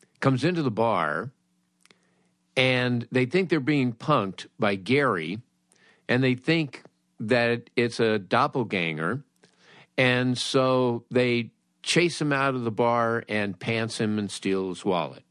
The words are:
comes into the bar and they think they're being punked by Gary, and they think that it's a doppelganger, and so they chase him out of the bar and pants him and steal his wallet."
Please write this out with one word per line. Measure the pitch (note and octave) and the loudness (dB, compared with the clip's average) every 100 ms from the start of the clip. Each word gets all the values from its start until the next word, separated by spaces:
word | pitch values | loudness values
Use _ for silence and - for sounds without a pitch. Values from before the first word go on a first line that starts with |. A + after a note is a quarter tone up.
| _ _ | _ _
comes | C3+ C3 | 0 2
into | D#3+ F3 | 2 0
the | C#3 | 0
bar | G#2 A#2 F#2+ D#2 D#2 A#2 - _ _ _ _ _ _ _ _ _ _ _ - | 0 2 2 0 -2 -6 -12 _ _ _ _ _ _ _ _ _ _ _ 0
and | B2+ B2+ B2 A#2+ A#2 | 2 2 0 -2 -2
they | B2 B2 | 0 0
think | F3+ F#3+ | 0 0
they're | D#3+ | 0
being | C3 D3 B2 | 2 0 0
punked | A2+ D3+ C#3+ G2 F2+ - - | -2 0 2 0 -6 -14 -2
by | G#2 | 0
Gary, | G2 F#2 C3+ C#3 F#2 D#2+ A2 - _ _ _ _ _ - | 0 0 2 2 0 -4 -8 -10 _ _ _ _ _ -2
and | B2 | 2
they | C3 | 2
think | B2+ - E3 D3 - - _ _ - | 0 0 0 -2 -8 -20 _ _ -8
that | G#2+ B2 A#2 A#2+ - - | 0 2 2 0 -2 -2
it's | A#2+ - | 0 2
a | A2+ G#2+ | 0 0
doppelganger, | F#2 A#2 C#3+ C3+ A2+ G2+ E2 D2+ D#2+ C3 - _ _ _ _ - - - | 0 0 2 0 -2 -2 -2 -2 -4 -4 -8 _ _ _ _ -20 -8 0
and | B2+ B2 B2+ B2 | 2 2 0 -2
so | - C3+ C3 C3 B2+ A#2 - | 0 2 2 2 2 -2 -2
they | B2 B2 A#2+ A2+ - _ _ | 0 0 0 -4 -12 _ _
chase | - E3 E3+ - | -2 0 0 0
him | D3+ | -2
out | C#3 C#3 | 0 0
of | B2+ | -2
the | A#2 | -2
bar | G#2 A#2 A#2+ A#2 A#2 - | 0 2 2 0 -2 -2
and | G#2+ G2+ F2+ | -2 -2 -4
pants | - A2+ A2+ - | -4 -2 -2 -2
him | A2 G#2+ | -2 -2
and | G2+ | -4
steal | - G2 F#2+ F#2 | -4 -2 -2 -2
his | F2+ | -4
wallet." | G#2 F2+ C#2+ C2 - | -2 -2 -2 -8 -20